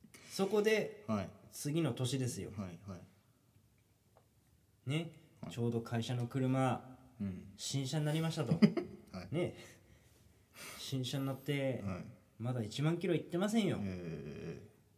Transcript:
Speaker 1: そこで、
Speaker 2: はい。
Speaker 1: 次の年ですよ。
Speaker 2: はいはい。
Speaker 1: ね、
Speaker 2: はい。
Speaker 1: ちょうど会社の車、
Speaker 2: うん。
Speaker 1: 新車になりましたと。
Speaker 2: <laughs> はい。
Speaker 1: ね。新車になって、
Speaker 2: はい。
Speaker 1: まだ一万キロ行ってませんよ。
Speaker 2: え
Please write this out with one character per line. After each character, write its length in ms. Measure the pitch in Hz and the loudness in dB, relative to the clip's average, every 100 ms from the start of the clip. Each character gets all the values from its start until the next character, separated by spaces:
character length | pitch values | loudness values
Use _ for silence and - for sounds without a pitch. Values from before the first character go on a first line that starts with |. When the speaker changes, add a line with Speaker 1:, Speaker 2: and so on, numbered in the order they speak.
| - - - | -20 -20 -8
Speaker 1:
そ 180 | - 190 | 0 2
こ 140 | 214 | 4
で、 420 | 208 214 - - - | 6 6 2 -4 -2
Speaker 2:
は 160 | 107 | 0
い。 60 | 90 - - | -2 -8 -16
Speaker 1:
次 300 | - 147 156 | -6 -2 2
の 120 | 156 | 2
年 260 | 113 127 135 | 2 0 0
で 80 | 123 | 0
す 140 | - | -2
よ。 100 | 90 98 | -6 -6
Speaker 2:
は 100 | 92 | -8
い 140 | 85 98 | -8 -12
は 60 | 87 | -12
い。 40 | - - _ _ _ _ _ _ _ _ _ _ _ _ _ _ _ _ - | -14 -20 _ _ _ _ _ _ _ _ _ _ _ _ _ _ _ _ -4
Speaker 1:
ね、 220 | 151 170 - - - | -2 -4 -10 -20 -14
Speaker 2:
は 80 | - | -10
い。 20 | |
Speaker 1:
ち 80 | - | -2
ょ 80 | 120 | 0
う 40 | |
ど 100 | 117 | 0
会 220 | 113 117 | 0 -2
社 120 | 117 123 | 0 -2
の 120 | 120 | -2
車、 580 | 135 131 131 131 113 - - - - | 0 2 4 4 2 -4 -18 -16 -8
Speaker 2:
う 40 | |
ん。 200 | 101 90 - - | -6 -6 -10 -10
Speaker 1:
新 300 | - 135 131 | -4 -2 0
車 120 | 151 | 0
に 60 | 151 | 2
な 60 | |
り 100 | 156 | 2
ま 100 | 160 | 0
し 40 | 160 | 0
た 100 | 127 | 2
と。 80 | |
Speaker 2:
<laughs> 580 | 160 - - 359 - - | 8 8 8 -4 -8 -14
は 120 | - | -12
い。 120 | 90 165 | -4 0
Speaker 1:
ね。 200 | 180 - - - - - - - - - _ - - - | -2 -4 -16 -20 -20 -20 -20 -20 -20 -20 _ -16 -14 -12
新 260 | - 135 | -6 -4
車 160 | 123 139 | -2 -2
に 60 | 135 | -2
な 80 | |
っ 80 | 135 | -2
て、 420 | - 143 135 117 101 | -2 0 2 0 -2
Speaker 2:
は 120 | 90 | -4
い。 80 | 85 - - - | -6 -14 -18 -6
Speaker 1:
ま 160 | 113 | -2
だ 100 | 127 | 0
一 180 | 104 - | -2 2
万 160 | 151 170 | 2 2
キ 100 | 180 | 2
ロ 60 | |
行 100 | 160 | 0
っ 20 | - | 0
て 120 | 170 | 0
ま 120 | 202 | 2
せ 100 | 226 | 4
ん 80 | 190 | 4
よ。 120 | 101 | 2
Speaker 2:
え 800 | 101 92 87 78 76 69 78 69 - - - | 0 -2 -4 -6 -6 -8 -8 -8 -12 -20 -20